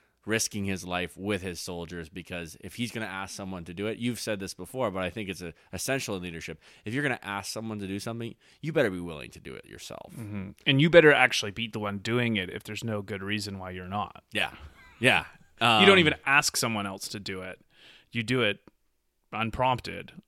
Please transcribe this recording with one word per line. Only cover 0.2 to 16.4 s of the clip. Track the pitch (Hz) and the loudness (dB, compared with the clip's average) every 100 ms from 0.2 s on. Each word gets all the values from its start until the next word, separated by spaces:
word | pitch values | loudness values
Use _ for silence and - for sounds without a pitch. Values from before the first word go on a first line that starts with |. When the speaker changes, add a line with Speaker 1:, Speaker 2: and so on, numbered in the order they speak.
| 98 | -2
Speaker 1:
risking | 110 - 104 98 | -2 -2 -4 -4
his | 95 | -4
life | 90 90 87 - | -4 -4 -4 -6
with | 98 98 | -4 -2
his | 92 85 | -4 -8
soldiers, | - 87 85 87 80 | -8 -8 -8 -10 -12
because | 90 85 87 82 - | -12 -10 -10 -10 -12
if | 95 - | -12 -8
he's | 120 | -6
gonna | 117 107 | -6 -8
ask | 95 95 - | -8 -8 -10
someone | 95 92 | -8 -8
to | 85 | -10
do | 87 107 | -6 -4
it, | 110 | -4
you've | 120 113 | -4 -4
said | - 101 | -4 -6
this | 95 | -6
before, | - 90 131 113 | -10 -10 -4 -4
but | 95 | -2
I | 92 | -4
think | 113 98 | -4 -8
it's | 85 | -8
a, | 85 - _ | -10 -14 _
essential | 92 - 135 123 95 | -8 -4 -4 -4 -6
in | |
leadership. | 90 82 85 80 - - | -6 -10 -10 -12 -18 -16
If | 104 | -8
you're | 127 | -4
gonna | 147 120 | -4 -4
ask | 98 101 - | -6 -8 -6
someone | 110 113 104 | -8 -8 -8
to | 95 | -6
do | 98 | -6
something, | 117 117 117 - _ _ | -6 -8 -10 -12 _ _
you | 151 | -4
better | 156 113 | 2 2
be | 90 | 0
willing | 85 76 60 | -6 -10 -12
to | - | -16
do | - | -14
it | 57 - | -14 -16
yourself. | 55 - - - | -16 -14 -14 -14
Speaker 2:
Mm-hmm. | - 104 104 95 - - | -14 -10 -8 -8 -4 2
And | 135 | 6
you | 165 | 10
better | 170 151 | 12 12
actually | 131 127 - 104 | 10 6 4 -4
be | 98 113 | -6 -6
the | 110 | -4
one | 104 101 | -4 -2
doing | 104 120 120 104 | 0 2 2 0
it | 90 | -2
if | - - | -6 -10
there's | 107 | -8
no | 117 104 | -4 -4
good | 101 101 | -4 -6
reason | 98 107 101 98 | -4 -4 -4 -8
why | 92 | -10
you're | 92 90 | -10 -6
not. | 104 98 - - | -4 -4 -8 -8
Speaker 1:
Yeah. | 104 90 - - - - - | -4 -4 -6 -18 -20 -20 2
Yeah. | 120 92 - | 4 4 2
Speaker 2:
<laughs> | - _ - | -10 _ 0
You | 117 110 196 | 4 8 8
don't | |
Speaker 1:
Um, | 190 | 8
Speaker 2:
even | 151 135 139 | 6 2 2
ask | 143 | 4